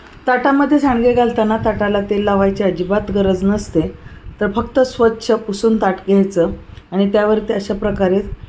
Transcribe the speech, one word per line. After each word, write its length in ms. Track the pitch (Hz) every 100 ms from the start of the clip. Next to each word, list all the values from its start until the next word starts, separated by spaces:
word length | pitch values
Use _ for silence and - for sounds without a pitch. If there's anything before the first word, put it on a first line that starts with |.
| - - -
ताटामध्ये 520 | 247 277 277 277 294
सांडगे 340 | 277 233 247
घालताना 440 | 240 233 240 214 220
ताटाला 360 | 220 208 202 202
तेल 220 | 202 202
लावायची 400 | 202 196 196 196
अजिबात 460 | 196 170 180 208 202
गरज 340 | 196 190 180
नसते, 360 | 196 208 - 165 185 - - - - -
तर 100 | 208
फक्त 280 | 214 233 277
स्वच्छ 500 | 254 - 226 226 -
पुसून 440 | 220 220 196 226 220
ताट 300 | 202 190 -
घ्यायचं 440 | 196 196 180 175 - - - -
आणि 180 | 185 196
त्यावरती 400 | 208 214 214 208
अशा 220 | 208 202 202
प्रकारे 440 | 208 196 185 196 202 -